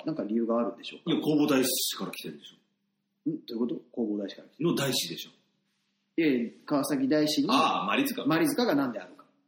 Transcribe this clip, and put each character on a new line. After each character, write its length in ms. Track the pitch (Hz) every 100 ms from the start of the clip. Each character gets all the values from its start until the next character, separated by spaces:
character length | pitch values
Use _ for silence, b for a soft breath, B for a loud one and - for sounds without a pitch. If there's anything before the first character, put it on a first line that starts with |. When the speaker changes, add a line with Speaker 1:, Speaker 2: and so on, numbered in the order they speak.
| 160
Speaker 1:
な 60 |
ん 40 | 156
か 80 |
理 100 | 101
由 120 | 113 113
が 120 | 117
あ 40 |
る 100 | 113
ん 60 | -
で 60 |
し 100 | -
ょ 20 | -
う 80 |
か？ 80 | -
Speaker 2:
い 20 |
や、 60 | -
弘 180 | - 151
法 80 | 147
大 80 | 135
師 340 | 123 - - -
か 80 | 95
ら 40 |
来 120 | -
て 60 | -
る 80 | -
ん 20 |
で 60 | -
し 100 | - _ _ _ _ _ _ -
ょ。 40 |
Speaker 1:
ん？ 60 | -
ど 40 | -
う 20 |
い 20 | 117
う 20 |
こ 80 | 120
と？ 80 | - -
弘 180 | - 113
法 120 | 104
大 60 | 98
師 60 | -
か 60 |
ら 60 | -
来 80 | -
て 80 |
る。 60 | 170
Speaker 2:
の 40 |
大 200 | 123 135
師 140 | 123 -
で 80 | -
し 80 | -
ょ。 40 | - _ _ _ _ _ _ _ -
Speaker 1:
い 20 |
や 80 | 160
い 160 | 127
や、 60 | 113 - -
川 180 | 147
崎 240 | 135 143 131
大 180 | 151 151
師 140 | 147
に、 80 | 139
Speaker 2:
あ 340 | - 151 101
あ、 20 | 95
マ 100 | 107
リ 80 |
塚。 220 | 135 120 131
Speaker 1:
マ 120 | 160
リ 80 | 160
塚 200 | 143 240
が 80 |
な 120 | 147 135
ん 60 |
で 80 | 107
あ 60 | -
る 80 |
か。 100 | - - _